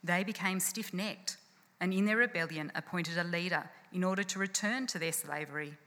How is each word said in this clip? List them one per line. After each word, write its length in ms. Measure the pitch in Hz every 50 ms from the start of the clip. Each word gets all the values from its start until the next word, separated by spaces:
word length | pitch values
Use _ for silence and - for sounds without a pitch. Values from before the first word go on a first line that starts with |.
| -
They 200 | 170 175 180 190
became 360 | 185 214 - 180 196 185 190
stiff-necked 760 | 185 - - 220 220 - - 180 - 107 - - - - - - - _ _ _ _ _ _ _
and 120 | 180 180 185
in 120 | 190 202
their 120 | 208 214 226
rebellion 540 | 240 240 240 175 165 165 160 156 151 147 -
appointed 440 | - 160 - - 180 165 143 165 170
a 60 | 170
leader 460 | 170 170 170 175 185 175 160 - - - - - -
in 120 | - 180 180
order 200 | 185 190 190 202
to 160 | 190 - 190
return 480 | 196 196 190 - - 208 233 262 262 247
to 100 | - 175
their 140 | 160 165
slavery. 640 | 160 - - 151 147 151 151 143 143 151 151 147 147 151 -